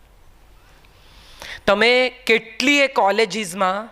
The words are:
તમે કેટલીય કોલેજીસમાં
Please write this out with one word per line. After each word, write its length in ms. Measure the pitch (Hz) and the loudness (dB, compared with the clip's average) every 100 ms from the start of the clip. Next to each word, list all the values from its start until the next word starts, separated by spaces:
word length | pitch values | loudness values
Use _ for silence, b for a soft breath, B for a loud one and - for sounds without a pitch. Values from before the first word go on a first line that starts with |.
| - - - - - - - - B B B B B B B B - | -20 -20 -20 -20 -20 -20 -20 -20 B B B B B B B B -2
તમે 420 | 202 226 247 254 | 2 4 2 0
કેટલીય 760 | - - 226 226 - 254 285 269 | -4 -2 -2 -2 -4 0 2 2
કોલેજીસમાં 1000 | 269 196 202 226 214 202 180 190 196 226 | 2 0 2 -2 -2 -8 -4 -2 -4 -8